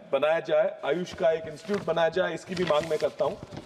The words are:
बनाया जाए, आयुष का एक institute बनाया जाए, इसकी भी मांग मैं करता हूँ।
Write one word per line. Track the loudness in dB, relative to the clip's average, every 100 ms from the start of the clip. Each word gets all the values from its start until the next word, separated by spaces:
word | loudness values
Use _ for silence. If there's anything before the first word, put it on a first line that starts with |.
| -4
बनाया | 2 2 2
जाए, | 2 2 2 0 -2
आयुष | -2 -2
का | 0 2
एक | 2 -2
institute | -10 -4 -2 0
बनाया | 2 2
जाए, | 2 -2
इसकी | -4 -6 -2
भी |
मांग | 2 2 2
मैं | 0
करता | -2 0 -2
हूँ। | -2 -10 -14